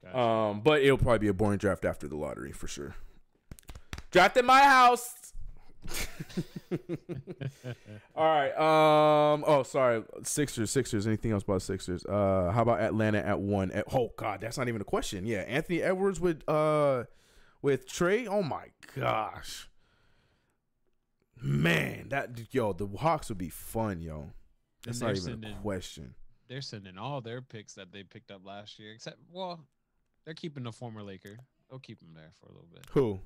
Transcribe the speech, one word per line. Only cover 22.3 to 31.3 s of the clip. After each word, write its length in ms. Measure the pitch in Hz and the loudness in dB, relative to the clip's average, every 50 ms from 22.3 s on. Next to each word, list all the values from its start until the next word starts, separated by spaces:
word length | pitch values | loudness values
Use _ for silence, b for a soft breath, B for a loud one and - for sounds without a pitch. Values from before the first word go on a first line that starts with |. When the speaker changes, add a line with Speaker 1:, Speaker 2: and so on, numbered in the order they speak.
| 123 117 113 - - | -10 -14 -16 -4 -2
Speaker 2:
yo, 200 | 131 117 104 95 | 0 0 0 0
the 140 | 85 104 | -2 -6
Hawks 420 | 98 101 95 117 160 165 151 - - | -8 -6 -2 0 0 0 0 -2 -6
would 80 | 117 92 | -8 -6
be 120 | 92 82 | -8 -10
fun, 500 | - - - - - 117 113 107 98 85 | -10 -14 -16 -8 -6 -4 -2 -2 -4 -6
yo. 300 | 82 82 76 76 71 82 - - - _ _ _ _ _ _ _ - | -8 -10 -10 -10 -12 -14 -16 -20 -20 _ _ _ _ _ _ _ -12
That's 160 | 117 117 120 | -10 -8 -4
Speaker 1:
And 20 | 123 | -4
Speaker 2:
not 40 | 113 | -2
Speaker 1:
they're 80 | 101 | -2
Speaker 2:
even 280 | 98 90 85 120 110 110 | -2 -4 -6 -10 -10 -12
a 20 | |
Speaker 1:
sending 100 | 107 101 95 98 | -14 -14 -8 -6
Speaker 2:
question. 520 | 104 98 92 90 - - - 76 60 - - - - - _ _ _ | -6 -6 -6 -8 -12 -16 -16 -18 -18 -18 -20 -20 -20 -20 _ _ _
Speaker 1:
they're 140 | 123 135 139 | -14 -14 -12
sending 340 | - - 107 95 95 90 | -12 -14 -14 -16 -16 -14
all 240 | 92 107 131 143 139 | -12 -10 -8 -8 -8
their 220 | 113 113 117 127 127 | -10 -10 -12 -12 -14
picks 320 | _ - 110 101 - - | _ -18 -18 -18 -18 -18
that 180 | - 98 90 87 | -18 -18 -18 -16
they 100 | 101 98 | -18 -18
picked 260 | 87 _ 110 _ _ | _ _ -20 _ _
up 100 | 101 98 90 | -20 -18 -16
last 340 | 98 98 101 104 107 - - | -16 -16 -16 -16 -18 -20 -18
year, 140 | 110 107 110 | -18 -20 -18
except, 260 | 117 - 156 156 _ 131 170 | -16 -18 -18 -18 _ -20 _
well, 300 | 170 180 190 180 175 170 147 _ _ _ _ _ _ _ _ _ _ _ _ | -14 -12 -10 -10 -10 -14 -16 _ _ _ _ _ _ _ _ _ _ _ _
they're 80 | 156 165 | -16 -16
keeping 280 | - - 170 143 139 123 | -12 -12 -12 -10 -10 -10
the 80 | 120 110 | -10 -12
former 300 | - 127 120 110 107 104 | -12 -14 -14 -12 -12 -14
Laker. 360 | 101 95 92 _ 101 | -14 -14 -16 _ -18